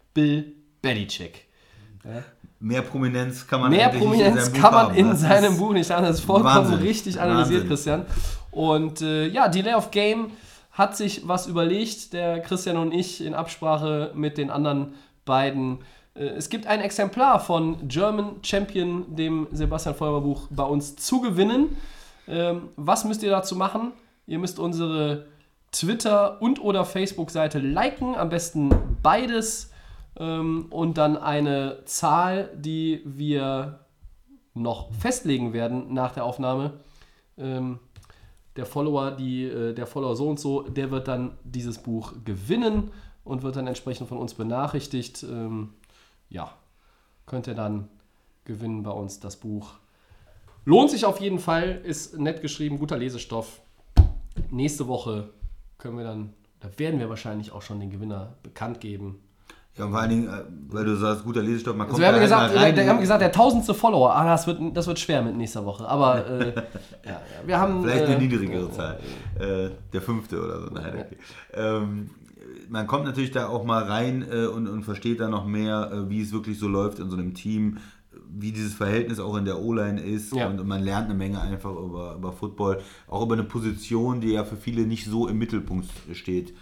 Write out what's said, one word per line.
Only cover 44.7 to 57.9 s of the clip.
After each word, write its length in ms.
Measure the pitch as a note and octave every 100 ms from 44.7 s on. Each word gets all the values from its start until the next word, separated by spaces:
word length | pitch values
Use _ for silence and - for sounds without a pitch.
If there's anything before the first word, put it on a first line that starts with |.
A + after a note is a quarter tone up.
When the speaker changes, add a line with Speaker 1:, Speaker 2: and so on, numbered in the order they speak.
| C#3+ - C3 A#2 -
Speaker 1:
Ähm, 480 | B2 A#2+ A2+ A2 G#2+ - _ _ _ _ -
ja, 240 | F2+ D2+ - _ _ _ _ _ _
könnt 220 | - B2+ B2
ihr 80 |
dann 340 | A2 G#2+ G#2 G2+ _ _ _ _ _
gewinnen 380 | - G#2+ A2+ A2
bei 80 | G#2+
uns 280 | G2+ G2 -
das 180 | G2 -
Buch. 400 | A2 G#2 G#2 - _ _ _ - - - - - -
Lohnt 240 | F#3+ C#4+
sich 160 | A#3+ G#3
auf 160 | F#3+
jeden 160 | G3 F#3
Fall, 420 | - E3 F#3 -
ist 340 | F3 - - D#3+
nett 240 | D3 D#3
geschrieben, 360 | D3+ - D3+ C#3+
guter 200 | D3 C#3+
Lesestoff. 640 | B2+ B2 - A2+ A2 - _ _ - - - - - - -
Nächste 380 | B2 C#3+ - B2+
Woche 420 | B2 A#2 G#2+ G#2 - - - - -
können 180 | B2 A#2+
wir 80 |
dann, 300 | A2+ G#2+ G#2 - _ _
da 80 | G2+ -
werden 240 | D#3 D3+
wir 80 | A2+
wahrscheinlich 420 | A2 A2+ G#2+ G#2+
auch 100 | G#2
schon 180 | - G#2
den 80 |
Gewinner 460 | G2